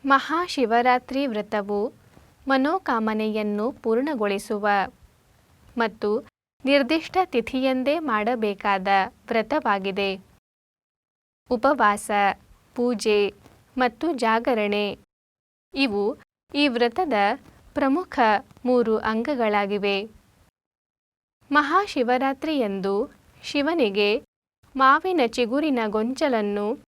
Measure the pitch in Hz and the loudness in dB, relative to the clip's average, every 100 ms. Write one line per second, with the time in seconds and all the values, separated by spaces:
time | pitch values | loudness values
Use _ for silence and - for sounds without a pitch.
0 | 277 269 - 320 359 - 226 233 247 247 | 4 2 2 -2 -2 0 2 4 4 2
1 | 247 269 277 214 208 214 196 202 233 - | 0 -4 -2 -4 -4 -4 -2 -4 -4 -8
2 | - - _ _ 277 269 277 370 349 233 | -20 -20 _ _ 0 2 2 -2 -2 -2
3 | 220 214 220 214 208 208 226 - 220 226 | 0 -2 -2 -2 -4 -2 -4 -4 -2 0
4 | 285 269 208 196 - 214 208 202 185 _ | -2 -2 -2 -2 -4 -2 0 0 -2 _
5 | - _ _ _ _ _ - - 226 220 | -20 _ _ _ _ _ -14 -4 -4 -2
6 | 208 214 - _ _ _ 262 277 254 320 | -4 -4 -6 _ _ _ -4 -2 -2 -4
7 | - 370 370 247 226 262 262 254 254 320 | -2 -4 -2 -4 -4 -4 -2 -2 -2 -4
8 | 311 214 214 247 214 196 208 196 190 196 | -2 -2 -2 -2 -4 -4 -2 -2 2 2
9 | 190 _ - 226 220 302 240 202 190 190 | 0 _ -4 -2 0 -2 0 -2 -2 -2
10 | 196 190 - _ _ _ _ _ _ _ | -4 -4 -12 _ _ _ _ _ _ _
11 | _ _ _ _ _ 247 269 285 208 208 | _ _ _ _ _ 0 2 4 2 2
12 | - 208 202 - _ - _ - 240 226 | -2 2 2 0 _ -20 _ -2 -2 0
13 | 220 208 202 - - - _ - 247 233 | 2 2 2 -4 -20 -20 _ -2 -2 0
14 | 320 269 226 226 240 233 208 208 208 - | -4 -2 0 0 0 0 0 -2 -2 -6
15 | _ _ _ _ _ _ _ 277 269 202 | _ _ _ _ _ _ _ -2 -2 0
16 | 202 302 _ _ _ 285 294 233 240 233 | -2 -4 _ _ _ 0 0 2 0 0
17 | 349 214 202 269 - - - - 269 294 | -2 2 2 0 -10 -20 -10 -2 0 0
18 | 370 - 226 208 - - 247 247 226 220 | -2 2 2 2 -2 -8 0 2 2 0
19 | - 220 233 269 220 208 202 202 202 196 | 0 -2 -2 -2 0 0 0 -2 0 -2
20 | 220 - _ _ _ _ _ _ _ _ | -4 -16 _ _ _ _ _ _ _ _
21 | _ _ _ _ _ 285 294 349 415 294 | _ _ _ _ _ 0 4 2 0 -2
22 | 233 247 269 269 311 302 214 196 196 196 | 0 2 0 -2 -4 -2 -2 -2 -2 -2
23 | 277 - _ - - 294 285 339 220 196 | -4 -10 _ -18 -6 -2 0 2 0 2
24 | 208 214 - _ _ _ _ 269 262 294 | 0 0 -6 _ _ _ _ 4 6 6
25 | 381 349 233 240 233 269 311 247 220 214 | 4 0 0 0 0 0 0 0 0 -2
26 | 226 262 302 233 208 208 208 220 _ | -2 -2 0 0 0 -2 -4 -6 _